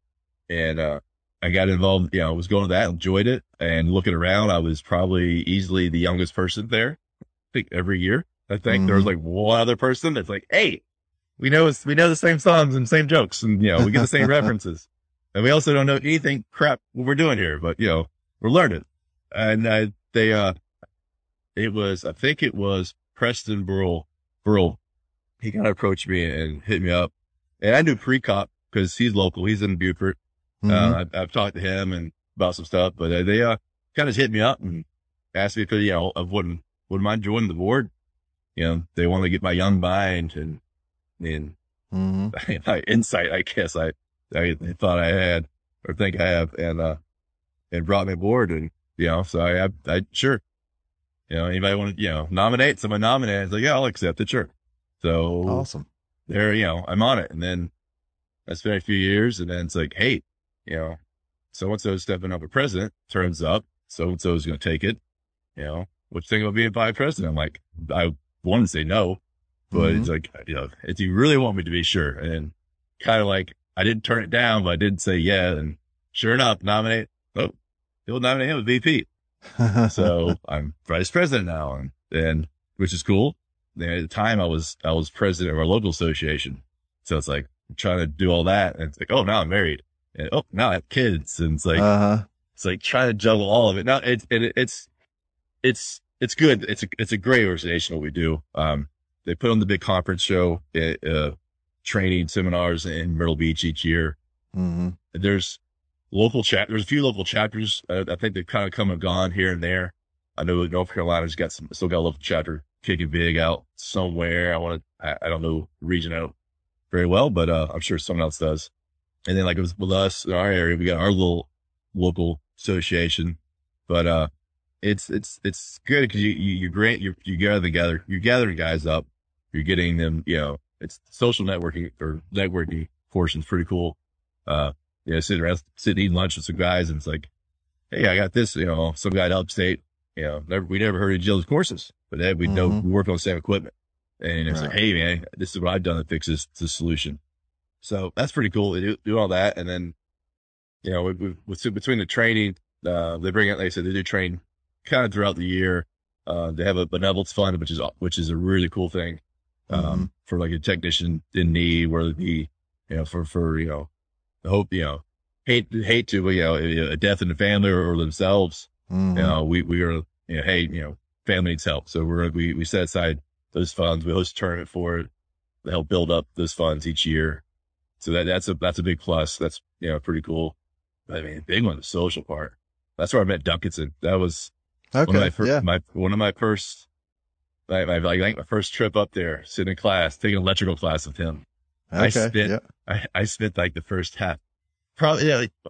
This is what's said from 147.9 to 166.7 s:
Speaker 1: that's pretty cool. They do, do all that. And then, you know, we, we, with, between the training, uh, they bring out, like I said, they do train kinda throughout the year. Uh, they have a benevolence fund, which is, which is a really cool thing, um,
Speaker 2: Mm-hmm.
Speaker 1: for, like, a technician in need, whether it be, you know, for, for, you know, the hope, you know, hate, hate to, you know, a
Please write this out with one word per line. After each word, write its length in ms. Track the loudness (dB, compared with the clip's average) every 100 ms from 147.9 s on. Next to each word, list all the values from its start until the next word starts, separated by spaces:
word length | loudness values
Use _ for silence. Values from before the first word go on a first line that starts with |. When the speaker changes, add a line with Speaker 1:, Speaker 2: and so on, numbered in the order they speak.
| -6 -6 -4
Speaker 1:
that's 160 | -4
pretty 200 | -2 -2
cool. 200 | 0 0
They 100 | 0
do, 160 | -2 -4
do 140 | -2 0
all 100 | 2
that. 280 | 2 2 0
And 100 | -6
then, 280 | -6 -8 -12 _ _ _ _ _ _ _ _
you 80 | -4
know, 120 | -2
we, 100 | -2
we, 220 | -4 -8 -10 -14
with, 260 | -6 -4
between 240 | -4 -2 -2
the 80 | -2
training, 500 | 2 2 4 0 -2 _ _ -4
uh, 320 | -2 -2 -4
they 140 | -2
bring 180 | 2 2
out, 80 | 2
like 80 | -2
I 40 |
said, 160 | -2 -4
they 60 |
do 100 | -4
train 360 | -2 -2 -2 -6 _ _ _ _ -2
kinda 240 | 0 0
throughout 260 | 0 -2 0
the 100 | -4
year. 420 | 0 0 0 -4 _ _ _ -8
Uh, 240 | -6 -4
they 120 | -2
have 140 | 0 0
a 80 | 0
benevolence 480 | -2 0 0 -2
fund, 260 | -2 0 0
which 120 | -4
is, 100 | -4 -6 -6
which 220 | -6 -2
is 100 | -2
a 60 | -2
really 320 | 0 2 0
cool 200 | -2 -4
thing, 300 | -4 -6 -10 _ _ _ _ -6
um, 120 | -4
Speaker 2:
Mm-hmm. 200 | -2 -2 -4 _ -8
Speaker 1:
for, 100 | -4
like, 140 | -4
a 80 | -4
technician 640 | -4 -2 -2 -2 -2 -4 -4
in 180 | 0 2
need, 360 | 4 2 2 2
whether 220 | 0 -2
it 80 | -2
be, 340 | -4 -4 -6 _ _ _ -8
you 100 | -6
know, 80 | -6
for, 200 | -6 -4
for, 320 | -2 0 0
you 100 | -2
know, 220 | -6 -10 _ _ _ _ _
the 60 | 0
hope, 240 | 0 0
you 80 | -2
know, 220 | -2 -6 -12 _ _ _ 0
hate, 220 | 0 0
hate 360 | -4 2 2 2
to, 220 | 0 2
you 120 | 4
know, 140 | 4 2
a 420 | 0